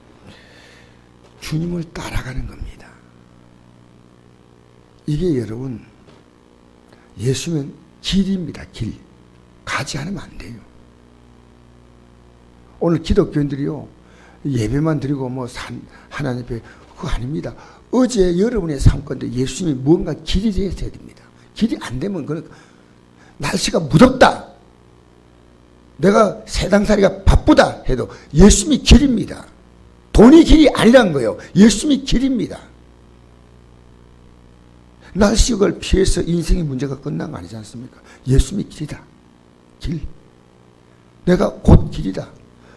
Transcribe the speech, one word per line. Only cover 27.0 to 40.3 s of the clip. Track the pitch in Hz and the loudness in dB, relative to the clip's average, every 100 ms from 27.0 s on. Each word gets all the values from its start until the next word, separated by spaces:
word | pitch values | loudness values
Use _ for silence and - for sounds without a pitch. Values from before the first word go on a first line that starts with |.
| 190 - - | 2 2 2
바쁘다." | - - 294 165 - - | 2 6 4 4 0 -4
해도 | 123 113 - - 143 | -4 -4 -12 -4 6
예수님이 | 196 - 311 269 | 8 6 2 -2
길입니다. | - - 285 226 - - - - _ _ - _ _ | 4 4 4 0 -4 -10 -18 -20 _ _ -20 _ _
돈이 | - 233 320 269 | 6 8 10 8
길이 | 302 302 | 6 6
아니란 | - 202 254 214 | 4 4 6 4
거예요. | 139 113 95 - - | 0 -4 -6 -4 4
예수님이 | 220 - 311 254 - | 6 6 0 -2 0
길입니다. | 233 262 254 151 - - - - _ _ _ _ _ _ - - - - - - - - - - - _ - - - - 170 | -2 0 -2 -6 -10 -20 -20 -20 _ _ _ _ _ _ -20 -20 -20 -20 -20 -20 -20 -20 -20 -20 -20 _ -20 -20 -20 -12 0
날씨를 | 202 208 - 214 190 - | 2 2 0 2 0 -2
피해서 | - 185 190 - | -2 0 2 0
인생의 | 165 170 160 185 156 | -2 -4 0 -2 -2
문제가 | 131 139 135 | -6 -8 -8
끝난 | 147 156 175 | -10 -8 -10
거 | - | -12
아니지 | 87 113 | -14 -16
않습니까? | 110 117 123 - - - - | -16 -18 -18 -20 -20 -14 0
예수님이 | 135 - 202 - | 2 2 -4 -10
길이다. | - 151 135 - _ _ _ _ _ _ _ | -12 -14 -14 -20 _ _ _ _ _ _ _
길. | - 156 - - - | -8 -8 -8 -14 -20